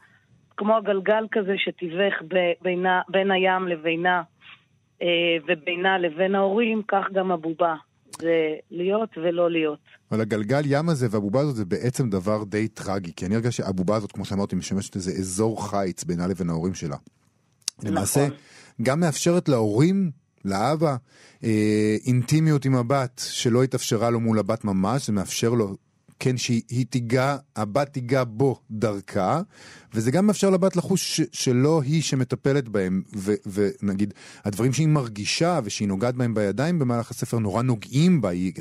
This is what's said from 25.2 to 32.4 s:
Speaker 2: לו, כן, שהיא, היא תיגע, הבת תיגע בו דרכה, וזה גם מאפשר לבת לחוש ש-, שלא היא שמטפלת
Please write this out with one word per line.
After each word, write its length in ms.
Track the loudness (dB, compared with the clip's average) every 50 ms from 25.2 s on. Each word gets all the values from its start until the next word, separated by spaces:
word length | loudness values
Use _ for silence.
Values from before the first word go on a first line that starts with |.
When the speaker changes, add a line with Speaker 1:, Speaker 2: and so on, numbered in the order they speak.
| -2 -4 -4 -2 0 2
Speaker 2:
לו, 260 | 2 2 0 -2 -4 -10 _ _ _ _ _ _ -12 -2
כן, 180 | -2 -2 0
שהיא, 260 | 0 -2 0 0 0 -2 -2
היא 160 | -4 -4 -2
תיגע, 500 | -2 -2 -4 -2 0 2 2 2 2 0 -4 -6 _ -6
הבת 320 | -6 -6 -2 0 0 0 0
תיגע 360 | -4 -8 -2 0 0 0 0
בו 360 | -2 0 0 0 0 0 -2 _ -10
דרכה, 680 | -4 -2 -2 0 -2 -4 -8 -4 -2 0 2 2 2 0 -2 -6 _ -20 -20 -20 -20 -20 -16 -8 -4
וזה 160 | -2 0 2
גם 160 | 2 4 4
מאפשר 240 | 4 2 4 2 2
לבת 260 | 4 4 4 2 2
לחוש 400 | 2 0 0 0 0 0 -2 -2
ש-, 120 | -2 -2 -2
שלא 500 | -2 -2 0 2 4 4 4 6 4 4 2
היא 180 | 2 2 0
שמטפלת 640 | 2 0 0 0 0 -2 -2 -2